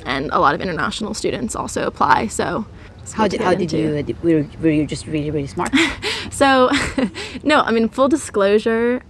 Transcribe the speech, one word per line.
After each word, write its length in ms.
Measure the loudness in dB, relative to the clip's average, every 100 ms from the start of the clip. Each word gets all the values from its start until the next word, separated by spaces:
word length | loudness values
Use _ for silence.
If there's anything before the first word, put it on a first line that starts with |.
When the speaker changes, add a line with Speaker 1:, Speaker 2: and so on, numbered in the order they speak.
| -6
Speaker 1:
and 240 | -4 -2
a 80 | 2
lot 120 | 2
of 60 | 2
international 540 | -2 -4 -4 -4 -6
students 420 | -4 -2 -2 -4 -4
also 320 | -4 -2 -4
apply. 400 | 0 2 2 2
So 380 | -2 -2 -2 -6 -12 -18 -18
it's 120 | -10
Speaker 2:
How 100 | -2
Speaker 1:
good 80 | 0
to 60 | 2
Speaker 2:
did, 0 |
Speaker 1:
get 80 | 2
Speaker 2:
how 60 |
did 100 | 2
Speaker 1:
into. 160 | 0 0
Speaker 2:
you, 640 | 0 0 -4 -2 2 2
uh, 40 |
were, 180 | 2 0
were 100 | 2
you 140 | 2 0
just 220 | -4 -4
really, 240 | -4 -2
really 160 | -4 -4
smart? 220 | -4 0
Speaker 1:
<laughs> 60 | 2 2 -2 -6 -6 -8
So, 400 | 0 4 6 4 2 -2 -2 -4
<laughs> 360 | -4 -10 -6
no, 180 | 2 2
I 100 | 4
mean, 160 | 2 0
full 220 | 2 2
disclosure, 920 | 2 0 0 4 4 2 0 0 -2